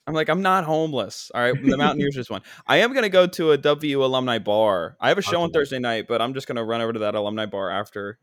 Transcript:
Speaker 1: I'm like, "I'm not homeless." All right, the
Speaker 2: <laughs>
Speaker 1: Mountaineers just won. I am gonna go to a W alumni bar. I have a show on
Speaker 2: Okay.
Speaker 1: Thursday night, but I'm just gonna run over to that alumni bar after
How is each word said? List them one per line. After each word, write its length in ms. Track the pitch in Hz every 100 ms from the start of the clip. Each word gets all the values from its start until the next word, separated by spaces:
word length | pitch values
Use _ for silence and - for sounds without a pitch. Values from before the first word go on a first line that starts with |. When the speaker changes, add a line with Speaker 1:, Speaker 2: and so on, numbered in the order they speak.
| -
Speaker 1:
I'm 80 |
like, 140 | 156 156
"I'm 140 | 165
not 220 | 190 190
homeless." 640 | 160 156 160 135 95 - -
All 60 | -
right, 140 | 120 123
the 140 | 135 135
Speaker 2:
<laughs> 20 |
Speaker 1:
Mountaineers 360 | 147 147 143
just 160 | 139 120
won. 120 | 101 - - -
I 120 | 147
am 140 | 226
gonna 160 | 269 214
go 180 | 185 180
to 260 | 180 160
a 60 | 143
W 460 | 147 147 151 139
alumni 340 | 131 131 127 117
bar. 580 | 101 104 110 92 82 -
I 80 | 120
have 100 | 180
a 40 |
show 180 | 190 170
on 60 | 170
Speaker 2:
Okay. 120 | 160
Speaker 1:
Thursday 200 | 139 131
night, 280 | 123 113 -
but 120 | 117
I'm 120 | 117
just 120 | 131 -
gonna 180 | 123
run 160 | 113 117
over 120 | 113
to 60 | 113
that 140 | 104
alumni 320 | 107 104 107 107
bar 240 | 98 95
after 480 | 95 104 104 101 110